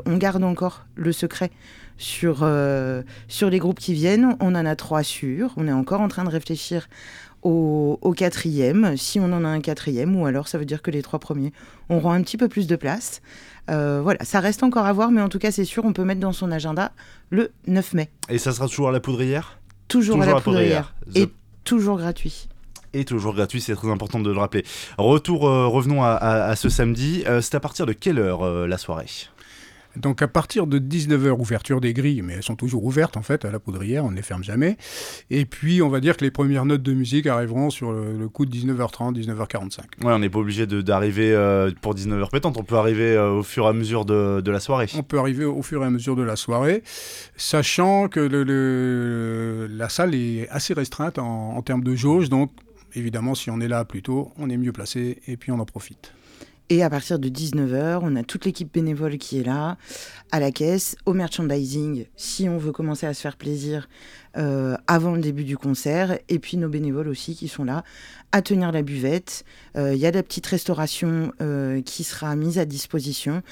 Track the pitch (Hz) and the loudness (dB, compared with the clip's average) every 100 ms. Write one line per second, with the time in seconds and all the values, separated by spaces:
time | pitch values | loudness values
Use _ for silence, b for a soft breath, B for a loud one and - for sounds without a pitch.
0 | - 175 196 185 185 175 180 - - - | 0 2 2 2 0 0 -2 -4 -16 -4
1 | 165 160 165 - 185 B B B B - | -2 0 -4 -2 -6 B B B B -14
2 | - - 170 139 156 147 143 139 131 127 | -12 -2 0 2 2 2 2 0 0 -4
3 | 127 B B - 202 185 175 185 - 156 | -8 B B 0 2 4 2 -2 -2 0
4 | 170 214 254 254 190 180 160 151 - 156 | 4 6 4 4 2 2 0 -2 -2 -2
5 | 147 - 135 135 247 - 156 131 131 196 | 0 -4 -4 -2 -4 -2 0 0 0 0
6 | 208 180 180 160 - 160 - 175 - B | 0 0 -2 -2 -4 -6 -4 -6 -6 B
7 | B B B B 175 165 156 151 147 151 | B B B B 2 2 4 2 2 2
8 | 185 170 180 - 165 147 127 185 208 139 | 0 2 0 0 -2 2 4 4 4 2
9 | - 208 180 175 160 156 151 151 - 123 | -2 0 2 2 0 0 -2 -4 -2 0
10 | 151 190 151 131 147 165 147 151 - 147 | 2 2 2 0 -2 -4 -4 -4 -2 -4
11 | 143 156 - 147 139 B B B - 170 | -4 -6 -4 -2 -2 B B B -2 2
12 | 170 175 180 220 240 - 170 - 139 196 | 4 2 0 0 0 2 0 0 0 -4
13 | - - B B B B - 151 147 143 | -6 -12 B B B B -4 0 0 0
14 | 156 - - 202 196 208 254 233 202 196 | 0 0 0 0 2 2 2 4 2 2
15 | 226 233 202 190 214 202 185 - 220 190 | 4 4 2 0 0 0 -2 0 0 0
16 | 185 190 190 180 180 160 156 156 196 - | 0 0 -2 -2 -2 -2 -2 -2 -2 -6
17 | B B - 185 233 - - 185 180 170 | B B -2 0 0 -4 0 0 2 0
18 | 156 - - 120 135 120 131 - 139 131 | -2 -6 -4 0 0 -2 -2 0 0 2
19 | 131 123 131 143 - - - - - 247 | 0 0 0 -2 -6 -16 -20 -20 0 4
20 | 214 208 190 139 - 185 170 156 143 - | 4 6 6 6 6 4 4 2 0 -10
21 | - 185 196 - - - - 240 202 196 | 0 2 2 0 -20 -14 0 2 4 2
22 | 170 175 160 - - - - - - 139 | -2 -2 -4 -4 -14 -16 -18 -20 -8 -4
23 | 135 120 104 104 101 123 117 101 110 104 | -2 -2 0 0 0 -2 -4 -2 -2 -2
24 | 101 110 104 101 101 104 - B B - | -2 0 0 0 0 0 -4 B B 2
25 | 107 151 - 170 143 131 123 127 127 143 | 6 6 4 2 4 6 4 4 2 4
26 | 123 110 113 110 101 107 - - 117 117 | 4 4 4 2 2 2 2 2 2 2
27 | 139 175 - 120 117 143 151 - 170 107 | 0 0 2 0 2 -2 -4 -2 -2 0
28 | 190 147 98 90 90 87 87 90 - 80 | 0 2 2 2 0 0 -2 -2 -4 -8
29 | - - - - B B B B B - | -8 -14 -16 -20 B B B B B -4
30 | 139 123 147 170 - 220 160 139 135 170 | -2 0 0 0 0 -2 2 0 0 -2
31 | 147 143 139 123 113 110 - 131 123 117 | 2 4 4 2 0 -2 0 0 2 0
32 | 143 135 90 87 104 113 123 120 110 135 | 0 0 -4 -6 -6 -4 -2 -2 0 2
33 | 160 - 110 147 101 104 - 92 98 139 | 0 -2 -2 -2 -2 -6 -8 -6 -4 -2
34 | 135 95 101 92 92 110 160 214 B B | -2 -4 -6 -8 -4 0 2 0 B B
35 | B B - 139 139 - 147 180 151 135 | B B -4 -2 -2 -2 2 4 4 4
36 | 143 170 139 135 139 139 135 143 131 131 | 2 2 0 2 2 2 2 2 2 0
37 | 120 143 151 120 120 120 147 - 120 110 | 2 0 2 0 0 0 0 -2 -4 -4
38 | 107 110 110 - 135 120 127 127 117 - | -4 -4 -6 -2 -2 0 -2 0 -2 -2
39 | 123 123 110 107 107 104 95 - - - | -4 -2 -4 -4 -4 -6 -8 -10 -16 -4
40 | 120 113 101 104 104 101 107 101 95 98 | 2 4 2 0 -2 -2 0 0 2 2
41 | 104 101 110 107 101 98 95 87 107 101 | 2 2 4 6 6 4 2 0 -4 -4
42 | 101 101 98 139 160 117 98 113 110 110 | -2 -2 0 0 0 -2 0 2 4 2
43 | 113 110 104 101 101 - 107 113 110 113 | 4 4 4 2 -2 2 2 2 0 0
44 | 104 104 101 98 95 101 - 135 107 151 | 2 2 4 2 0 -2 0 0 0 -4
45 | 139 143 131 131 147 139 135 151 131 123 | -2 0 0 0 -2 -2 -4 -2 0 0
46 | 120 127 117 107 - 120 143 208 B B | 0 0 0 -2 -2 0 2 0 B B
47 | B B B - - 156 143 - 185 196 | B B B -10 -2 0 2 2 4 4
48 | 196 165 143 143 135 135 131 127 127 123 | 2 2 2 2 2 2 2 2 2 0
49 | 120 117 113 113 113 110 110 107 113 - | 0 -2 -2 -2 -4 -4 -6 -6 -4 0
50 | 180 139 117 113 117 - - 160 131 - | 2 2 0 -2 -4 -4 -2 -2 -4 -4
51 | 156 156 120 113 110 120 123 127 123 127 | -6 -4 -4 -4 -6 -6 -2 -2 0 0
52 | 139 170 156 135 143 - - - - 123 | 4 4 4 2 2 -4 -20 -20 -14 -8
53 | 117 110 120 135 - 113 117 117 113 101 | -6 -4 -4 -4 -4 -4 -2 -2 -4 -8
54 | 113 131 139 - 143 123 123 110 104 127 | -4 -4 -4 -8 -4 -2 -2 -4 -8 -6
55 | 123 123 - 120 - 123 110 110 - - | -6 -6 -10 -10 -4 -4 -4 -10 -16 -20
56 | - B B B B B _ 170 165 143 | -20 B B B B B _ 2 4 0
57 | - 170 131 131 156 147 135 131 156 180 | -2 -2 -2 -4 -4 0 0 0 0 0
58 | 170 131 117 185 190 - 160 165 160 147 | 0 -2 -4 -4 -4 -4 -4 -2 -2 -2
59 | 156 143 - 135 123 139 156 180 B B | -4 -4 -4 -4 -2 -2 -4 -6 B B
60 | B B B 156 139 131 156 185 - - | B B B 0 0 0 0 0 -2 -4
61 | - 185 170 - 156 143 135 143 151 135 | -2 0 -2 -2 -2 -2 -2 -4 -4 -6
62 | 113 - - - 185 170 151 143 160 147 | -8 -12 -10 -4 -2 -2 -4 -4 -4 -2
63 | 156 143 147 - 143 147 143 151 - B | -4 -4 -8 -8 -6 -6 -4 -6 -8 B
64 | B B B - 147 135 131 127 - 170 | B B B -4 -2 0 -2 -2 2 2
65 | 170 170 147 143 139 139 139 131 143 160 | 4 0 -2 -4 -4 -4 -2 0 0 0
66 | 185 180 - 175 - 180 160 147 151 139 | 0 -2 -2 -4 -2 -4 -2 -2 -2 -2
67 | 156 139 - 165 160 - 131 147 B B | -4 -6 -8 -10 -10 -6 -4 -4 B B
68 | B B - 202 - 196 175 160 143 143 | B B -2 0 2 2 2 0 -2 -2
69 | 131 170 - - - B B - 139 135 | 0 -2 -4 -14 -14 B B -4 0 2
70 | 160 180 185 - - 180 - 151 156 - | 2 0 -2 -8 -2 -2 0 -2 -2 -2
71 | 170 165 160 - 156 139 135 135 131 - | -2 0 -2 -4 -4 -2 -2 -4 -6 -8
72 | 165 - 156 147 160 170 156 139 - 160 | -10 -8 -4 -2 0 0 -2 -4 -4 -4
73 | 135 139 143 165 B | -4 -6 -4 -4 B